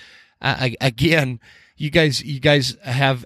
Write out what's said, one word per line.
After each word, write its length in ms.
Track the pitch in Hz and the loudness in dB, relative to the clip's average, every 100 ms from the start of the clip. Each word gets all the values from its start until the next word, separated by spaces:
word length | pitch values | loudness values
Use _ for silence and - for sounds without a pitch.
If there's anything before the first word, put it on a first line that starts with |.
| - - _ _ | -18 -20 _ _
uh, 140 | 135 - | -4 -2
I, 160 | 127 117 | -4 -2
again, 600 | 135 113 135 160 131 120 - - _ - | -2 0 2 2 0 -6 -16 -20 _ -10
you 120 | 151 | -2
guys, 320 | 165 156 127 | 2 2 0
you 200 | - 135 | -6 -2
guys 360 | 147 147 131 - | 2 4 2 -6
have, 400 | - 123 139 127 | -6 0 0 0